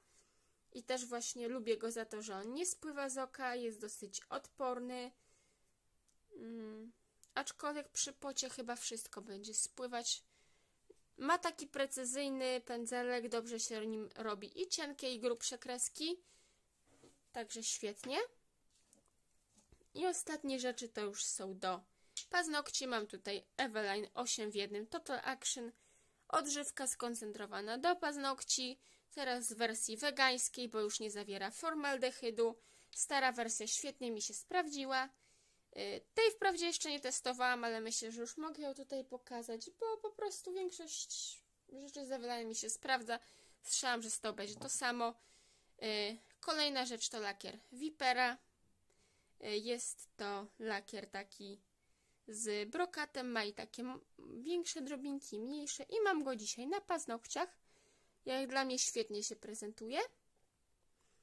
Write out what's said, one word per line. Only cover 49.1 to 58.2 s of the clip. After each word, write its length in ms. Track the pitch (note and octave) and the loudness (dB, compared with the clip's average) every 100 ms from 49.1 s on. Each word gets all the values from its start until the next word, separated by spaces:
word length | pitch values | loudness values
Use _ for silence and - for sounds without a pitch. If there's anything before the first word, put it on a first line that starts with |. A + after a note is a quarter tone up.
| _ _ - | _ _ -10
Y, 120 | G#3+ G#3 | -2 0
jest 600 | A3+ A#3+ - - - - | 0 -2 -2 -8 -12 -6
to 300 | G3+ G3+ G#3 - | -4 -4 -6 -6
lakier 520 | A3 G3+ - G#3 G3 | -2 -2 -4 -8 -6
taki 500 | G3 G3 - G3+ G3+ _ _ _ _ _ _ - | -8 -8 -12 -12 -12 _ _ _ _ _ _ -10
z 420 | G#3+ A3 G#3 G#3 | -4 0 2 2
brokatem, 600 | E4 F4 D#4 D4 C4+ B3+ | 2 2 0 -4 -2 0
ma 120 | A3+ | 2
i 80 | G#3 | 0
takie 300 | G#3 - - | -2 -8 -6
m-, 180 | B3 C4 - - | -6 -6 -12 -18
większe 640 | - A#3 C#4+ F4 E4+ D#4+ | -12 -6 0 2 2 -2
drobinki, 580 | C4 C#4+ C#4+ C#4 - G#3+ | -4 -4 -2 -4 -4 -4
mniejsze 420 | A#3+ D4 C#4+ - | -4 -4 -4 -4
i 180 | - A4+ | 0 4
mam 200 | G#4 D#4+ | 6 6
go 120 | C4+ A#3 | 2 0
dzisiaj 300 | G#3+ A#3 C4 | -2 -4 -2
na 140 | G4+ | -2
paznokciach. 680 | - G#3+ - A#3 - C4+ F#4 - _ - _ _ _ _ | 0 -2 0 -6 -2 -2 -2 -4 _ -20 _ _ _ _